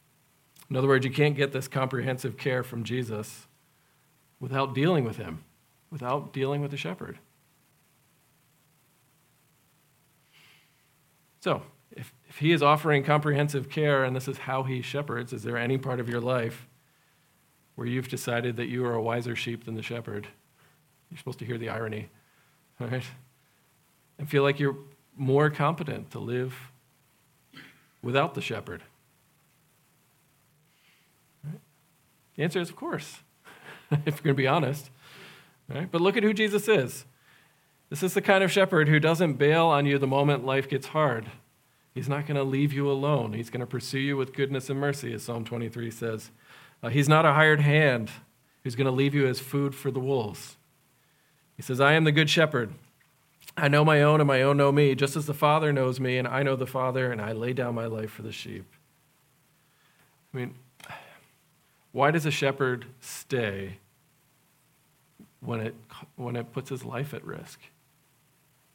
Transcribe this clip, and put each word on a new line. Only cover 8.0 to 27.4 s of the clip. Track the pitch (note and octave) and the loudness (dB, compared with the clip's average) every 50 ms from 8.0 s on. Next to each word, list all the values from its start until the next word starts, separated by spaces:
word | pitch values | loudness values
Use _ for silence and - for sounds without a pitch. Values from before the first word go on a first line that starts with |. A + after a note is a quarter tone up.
| _ _ _ _ _ _ _ _ _ _ _ _ _ _ _ _ _ _ _ _ _ _ _ _ _ _ _ _ _ _ _ _ _ _ _ _ _ _ _ _ _ _ _ _ _ _ _ _ _ - _ _ _ _ _ _ _ _ _ _ _ _ _ _ _ _ _ _ | _ _ _ _ _ _ _ _ _ _ _ _ _ _ _ _ _ _ _ _ _ _ _ _ _ _ _ _ _ _ _ _ _ _ _ _ _ _ _ _ _ _ _ _ _ _ _ _ _ -20 _ _ _ _ _ _ _ _ _ _ _ _ _ _ _ _ _ _
So, | - F#3 C3 - - - _ _ _ _ - | -2 -2 -2 -2 -4 -10 _ _ _ _ -18
if, | - B2 - - _ _ _ | -16 -16 -16 -18 _ _ _
if | - - | -10 -2
he | D3 D#3+ E3+ | 2 2 4
is | D3+ C#3+ | 6 6
offering | C#3+ D3+ D3 D#3 D#3 D3 C#3 C3 | 6 6 4 4 2 2 2 4
comprehensive | D3 D3 D3+ D3+ D3+ C#3+ C#3+ D3 D3 C#3+ C3+ - - | 2 2 2 2 2 2 2 0 0 -2 -4 -6 -4
care | - D#3+ D3+ D3 C#3+ C3+ C3 | -2 0 2 2 4 4 2
and | B2+ B2+ | 0 -2
this | C3 C3 C#3 | -4 -4 -6
is | C3 - | -8 -8
how | - C3 C3 C3+ C3 | -6 -4 -4 -4 -4
he | C3 C3 B2 | -4 -4 -6
shepherds, | A#2 - - C#3+ D3 D3 A#2 A#2+ B2 A#2+ B2+ | -6 -6 -6 -6 -6 -4 -6 -8 -8 -8 -10
is | A2 G#2+ | -8 -6
there | A#2 A#2+ | -6 -4
any | A#2 A#2+ B2+ C3+ C3 | -2 -2 0 -2 -2
part | C3+ C3+ B2+ B2 | -2 -4 -4 -4
of | A#2 A#2+ | -4 -4
your | A#2+ A#2+ | -4 -4
life | A#2 B2+ C3 B2 A#2 A#2 - - - - _ _ _ _ _ _ _ _ _ _ _ _ _ _ _ _ _ _ _ _ _ | -2 -2 -2 -2 -2 -4 -6 -10 -16 -20 _ _ _ _ _ _ _ _ _ _ _ _ _ _ _ _ _ _ _ _ _
where | - A#2+ | -10 -6
you've | A#2+ B2 B2+ B2 - | -4 -4 -4 -4 -6
decided | C3+ - - B2+ A#2+ A#2 B2 B2 A2+ | -8 -6 -4 -4 -2 -2 -2 -4 -4
that | A#2 A#2 | -4 -6
you | - A#2+ B2+ B2 | -4 -4 -2 -2
are | A#2+ A#2 | -2 -2
a | A2+ A2 | -2 -2
wiser | A2+ A#2 A#2+ A#2 B2 A2+ | -2 -2 -2 -4 -6 -6
sheep | - - A#2+ A#2 A2+ - | -6 -6 -6 -8 -8 -10
than | A2+ A2+ | -10 -10
the | A2 G#2+ | -10 -8
shepherd? | - A#2 A#2 A#2 A2+ G#2 G#2 G#2 - - _ _ _ _ _ _ _ _ _ _ _ _ _ _ _ | -8 -10 -10 -10 -10 -10 -10 -12 -14 -18 _ _ _ _ _ _ _ _ _ _ _ _ _ _ _
You're | E3+ - | -20 -14
supposed | - C3 B2 - | -12 -12 -12 -10
to | A#2 | -8
hear | A2+ A#2+ A2+ | -8 -8 -6
the | A#2 A2 | -6 -6
irony, | - A2+ A2+ G#2+ G#2+ G#2+ G#2+ - - _ _ _ _ _ _ _ _ _ _ _ _ - | -6 -6 -6 -6 -6 -8 -10 -12 -16 _ _ _ _ _ _ _ _ _ _ _ _ -10
right? | B2 A2 B2+ B2+ - - - - - _ _ _ _ _ _ _ _ _ _ _ _ _ _ _ _ _ _ - | -8 -6 -6 -6 -8 -10 -16 -20 -20 _ _ _ _ _ _ _ _ _ _ _ _ _ _ _ _ _ _ -14
And | C#3+ D3 | -8 0
feel | D3+ C#3+ C#3 | 2 4 4
like | C#3+ C#3 D3 | 4 2 2
you're | C#3+ C#3 C#3 - - - - _ _ _ _ | 0 -2 -2 -4 -10 -18 -20 _ _ _ _
more | - C3+ C3 C3+ C#3 D3+ D3+ | -4 0 2 4 4 4 4
competent | D3 - C#3+ D3+ E3+ D#3+ E3 D3 - - A2 - - | 2 2 0 0 0 -2 -6 -8 -8 -10 -10 -12 -12
to | A2+ | -10
live | G#2 A2+ B2 B2 B2+ B2+ B2+ - - - _ _ _ _ _ _ _ _ _ _ _ _ _ _ | -8 -4 -4 -4 -4 -6 -8 -12 -18 -20 _ _ _ _ _ _ _ _ _ _ _ _ _ _